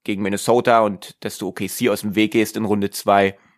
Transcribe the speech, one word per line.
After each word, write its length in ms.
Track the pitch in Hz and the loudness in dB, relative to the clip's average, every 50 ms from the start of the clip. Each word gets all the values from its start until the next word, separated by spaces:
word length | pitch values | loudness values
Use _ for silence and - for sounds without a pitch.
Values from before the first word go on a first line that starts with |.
| _ | _
gegen 180 | - 104 98 | -8 -6 -4
Minnesota 580 | 104 98 101 98 - - 117 123 117 123 117 113 | -4 -4 -4 -4 0 2 2 2 4 4 4 4
und 360 | 110 104 98 87 - - - _ - | 4 2 -2 -6 -12 -20 -20 _ -12
dass 140 | 107 - - | -12 -10 -8
du 100 | 107 92 | -10 -10
O 40 | |
K 140 | - - 101 | -6 -8 -8
C 220 | 95 - - 123 113 | -8 -4 -2 0 0
aus 140 | 104 104 | 0 0
dem 120 | - 107 90 | -4 -2 2
Weg 180 | 104 110 107 | 2 2 2
gehst 240 | - 117 110 - - | 2 0 0 0 -2
in 100 | 107 110 | -6 -2
Runde 240 | 98 104 101 98 101 | -2 0 -2 -2 -4
zwei, 460 | - - - 107 101 101 98 98 95 _ _ _ _ | -6 -4 0 2 4 4 4 2 -2 _ _ _ _